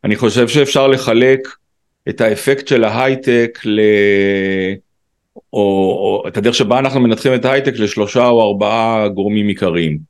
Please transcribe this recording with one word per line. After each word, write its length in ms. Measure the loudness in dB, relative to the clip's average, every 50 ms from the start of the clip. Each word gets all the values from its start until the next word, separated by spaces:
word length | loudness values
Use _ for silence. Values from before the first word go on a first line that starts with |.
| -2
אני 120 | -4 -2
חושב 320 | 0 -2 0 2 0 0 2
שאפשר 400 | 2 0 0 2 2 2 4 4
לחלק 600 | 2 2 0 0 2 4 4 4 2 2 -2 -12 -16 _ _ _ _ _ _ _ _ _ _ -10
את 120 | -4 -2
האפקט 480 | 0 0 0 0 0 -2 -2 -2 -2 0
של 160 | 0 2 2
ההייטק 720 | 0 0 0 0 0 -2 -2 0 0 2 2 0 0 -4 -8 -6
ל-, 160 | -2 0 2 2 4 4 4 4 2 2 2 2 0 0 -2 -2 -2 -4 -4 -4 -4 -6 -8 _ _ _ _ _ _ _ _ _ _ _ -20 _ _
או, 80 | -4 0
או 640 | 0 2 2 2 0 0 0 0 -2 -2 -2 -2 -4 -6
את 80 | -6
הדרך 180 | -2 -2 0 0
שבה 240 | 0 0 0 0 0
אנחנו 220 | 0 0 0 2
מנתחים 340 | 2 2 0 0 0 0 0
את 100 | 0 0
ההייטק 340 | 0 0 0 0 -2 -2 -2
לשלושה 500 | -4 -4 -2 -4 -4 -2 0 2 2 4
או 140 | 4 4
ארבעה 680 | 2 2 0 -2 -2 -2 0 0 0 0 0 0 -2 -2
גורמים 400 | -2 -2 -2 -2 -2 -2 -2 -2
עיקריים. 500 | -2 -2 -2 -2 -2 -2 -2 -2 -4 -6 -10